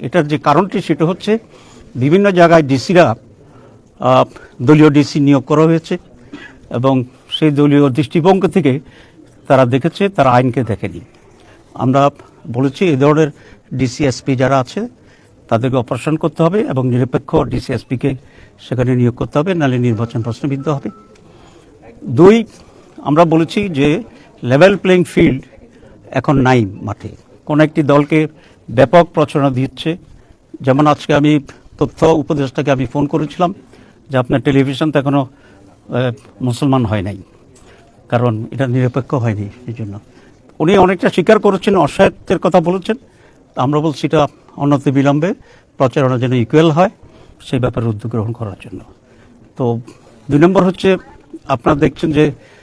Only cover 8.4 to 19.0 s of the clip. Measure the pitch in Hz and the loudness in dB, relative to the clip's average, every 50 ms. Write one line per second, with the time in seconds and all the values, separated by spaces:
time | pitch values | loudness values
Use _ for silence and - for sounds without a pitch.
8.4 | 196 165 - 196 156 135 127 151 - - - - - _ _ - - - _ _ | 0 0 0 0 0 0 -2 -2 -6 -14 -20 -20 -20 _ _ -20 -20 -20 _ _
9.4 | - - 139 131 131 120 131 135 - 196 - - 202 196 196 - 131 127 123 123 | -2 0 2 2 2 2 0 0 -2 -4 -2 -2 -4 -2 0 0 2 2 2 2
10.4 | 131 127 117 135 120 117 101 - - 98 87 87 - - _ _ _ _ _ _ | 2 0 -2 -4 -4 -4 -6 -6 -8 -10 -10 -14 -18 -20 _ _ _ _ _ _
11.4 | _ - - _ _ _ - - 117 131 131 139 139 143 - - - - _ - | _ -20 -20 _ _ _ -10 -4 -2 0 2 2 2 0 0 -6 -14 -20 _ -18
12.4 | - 147 117 123 135 135 131 - 202 175 143 127 139 147 147 156 160 147 - - | -14 -8 -4 -2 -2 -2 -2 -2 0 0 2 2 4 4 4 4 2 0 -4 -10
13.4 | - - - - _ _ 139 127 131 123 - - 147 131 120 - - 143 135 123 | -20 -20 -20 -20 _ _ -6 -4 -4 -4 -2 -2 -2 -2 -4 -4 -4 -4 -2 0
14.4 | 131 127 139 135 127 - - 196 226 240 - _ _ - _ _ _ _ _ _ | 0 2 2 0 -2 -4 -6 -10 -10 -10 -12 _ _ -20 _ _ _ _ _ _
15.4 | _ - 117 110 127 131 131 127 110 - 139 120 - 156 156 156 - 160 - - | _ -4 -2 -2 0 0 -2 -2 -2 -4 -6 -6 -4 -4 -2 -2 -2 -4 -2 0
16.4 | 160 165 190 214 311 277 139 131 127 127 120 123 131 123 - - - - - 156 | 0 0 0 -2 -2 -2 -2 -2 -2 0 0 0 -2 -2 -4 -6 -4 -2 -2 -2
17.4 | 147 120 127 123 - - 127 - - - 135 123 - 139 131 131 - - - - | -2 -2 -6 -6 -6 -6 -6 -8 -6 -8 -6 -4 -4 -4 -4 -6 -10 -20 -20 -20
18.4 | - - _ _ - - 139 127 123 123 127 123 | -20 -20 _ _ -12 -6 -4 -2 0 0 0 2